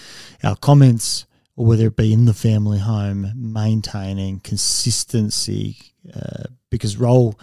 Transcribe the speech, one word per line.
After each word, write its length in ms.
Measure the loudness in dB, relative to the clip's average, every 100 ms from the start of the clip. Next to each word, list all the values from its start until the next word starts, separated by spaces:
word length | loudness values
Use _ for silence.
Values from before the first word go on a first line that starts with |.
| -20 -20 -20 -6
our 140 | -4 -2
comments, 720 | 4 6 6 4 -2 -8 -10 _ _
or 120 | -2 2
whether 220 | 2 2
it 80 | 2
be 160 | 2
in 120 | 4
the 100 | 4
family 440 | 2 0 0 0 -2
home, 540 | -2 -4 -4 -6 -8 -8
maintaining 1040 | -8 -4 -2 -2 -4 -8 -8 -6 -6 -8
consistency, 1400 | -8 -6 -4 -2 -2 -4 -2 -2 -2 -4 -6 -6 -6 -10 _ _ -20
uh, 300 | -14 -12 -12 -14 -18 -10
because 260 | -6 -4 -2
role, 420 | 4 4 4 0